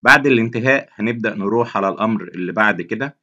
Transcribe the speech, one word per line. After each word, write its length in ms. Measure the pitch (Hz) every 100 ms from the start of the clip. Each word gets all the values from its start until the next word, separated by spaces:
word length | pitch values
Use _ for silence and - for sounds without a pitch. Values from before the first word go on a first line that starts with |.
بعد 240 | 117 143 139
الانتهاء 600 | 123 113 117 123 135 -
هنبدأ 420 | _ 107 120 110 104
نروح 420 | 98 113 117 101
على 120 | 98
الأمر 340 | 92 110 107
اللي 280 | 87 87 90
بعد 300 | 87 107 92
كده 360 | 87 110 139 -